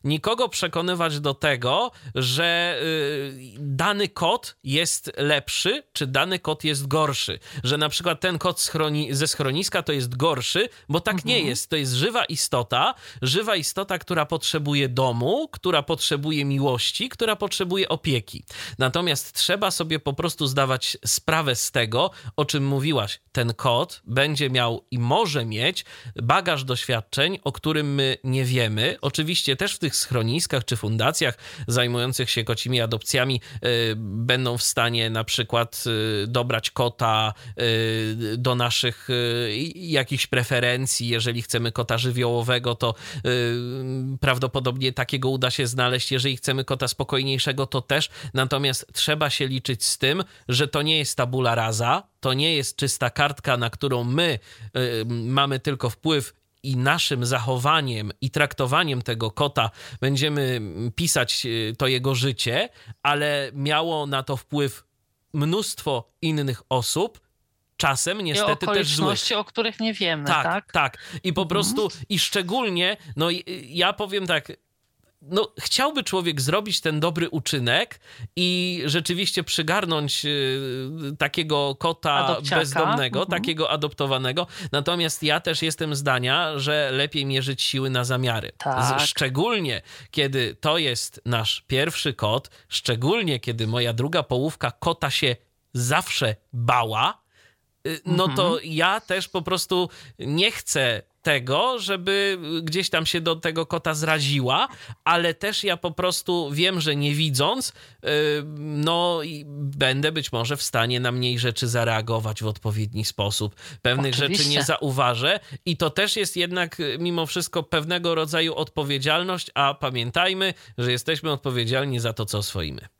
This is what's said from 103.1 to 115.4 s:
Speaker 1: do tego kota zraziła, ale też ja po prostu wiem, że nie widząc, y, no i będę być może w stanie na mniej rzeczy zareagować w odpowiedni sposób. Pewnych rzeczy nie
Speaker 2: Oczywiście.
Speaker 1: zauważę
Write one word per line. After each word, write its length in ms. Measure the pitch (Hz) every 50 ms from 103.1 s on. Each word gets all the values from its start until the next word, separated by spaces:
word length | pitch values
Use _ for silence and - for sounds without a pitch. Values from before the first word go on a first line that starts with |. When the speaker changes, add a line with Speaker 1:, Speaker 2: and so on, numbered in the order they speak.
| - 170
Speaker 1:
do 140 | 160 170 160
tego 300 | 160 - 170 160 165 165
kota 280 | - 180 165 - 165 156
zraziła, 720 | 151 156 156 156 147 139 139 143 143 127 123 131 170 247 - - - - - 113 _ _
ale 300 | 156 170 170 170 170 165
też 300 | _ - 214 214 - -
ja 140 | 202 175
po 140 | 170 - 175
prostu 580 | 151 - 175 180 175 - - - 175 175 160 143 143
wiem, 280 | 151 175 185 190 175
że 140 | 151 156 143
nie 200 | 143 143 147 147
widząc, 540 | 147 160 156 135 127 143 170 233 262 254 -
y, 400 | - - - - - _ - - 147 151 151 147 147 151 147 156 151
no 680 | 147 147 151 151 147 147 160 170 170 175 175 170 165 151
i 200 | 170 160 147 147 147 143 143 147 139 139
będę 340 | 139 139 131 131 139 147 156
być 200 | 160 156 139 -
może 260 | - 113 117 120 143
w 60 | 139 -
stanie 360 | - - 117 113 120 123 123
na 120 | 127 123
mniej 280 | 123 127 123 123 123 120
rzeczy 280 | 120 123 110 - 135
zareagować 760 | 117 117 120 117 117 113 110 110 117 113 113 107 110 104 - 110
w 40 |
odpowiedni 580 | 107 104 - - 110 104 107 107 107 120 107 107
sposób. 500 | - - - 101 101 101 - 107 104 - - - - 139 -
Pewnych 320 | - - 127 135 139 135 120
rzeczy 160 | 131 143 151
nie 60 | 185
Speaker 2:
Oczywiście. 280 | - 147 143 147 143 139
Speaker 1:
zauważę 760 | 147 156 - - 143 127 135 131 123 120 117 131 156 196 208